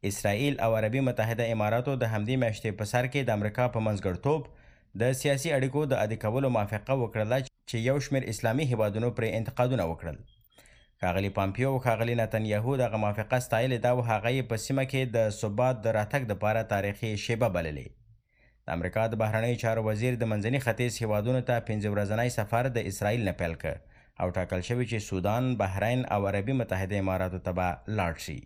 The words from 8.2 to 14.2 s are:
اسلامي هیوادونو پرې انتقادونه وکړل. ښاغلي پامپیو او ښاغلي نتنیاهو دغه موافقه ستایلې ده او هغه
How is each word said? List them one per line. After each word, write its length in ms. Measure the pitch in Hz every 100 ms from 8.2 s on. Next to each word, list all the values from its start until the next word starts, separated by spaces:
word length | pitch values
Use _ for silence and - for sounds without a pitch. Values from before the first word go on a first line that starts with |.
| -
اسلامي 340 | 107 113 120 151
هیوادونو 380 | 117 107 104 120 113
پرې 220 | 113 104
انتقادونه 460 | 110 - 123 131 85
وکړل. 300 | 80 82 73 - _ _ _ - - _ _
ښاغلي 300 | 92 90 98 95
پامپیو 340 | 98 101 135
او 80 | 131 127
ښاغلي 300 | 110 117 117
نتنیاهو 560 | 110 110 107 104 117 139
دغه 180 | 123 107 104
موافقه 340 | 104 107 127 127
ستایلې 320 | 110 127 120 123
ده 40 | 123
او 40 | 117
هغه 200 | 110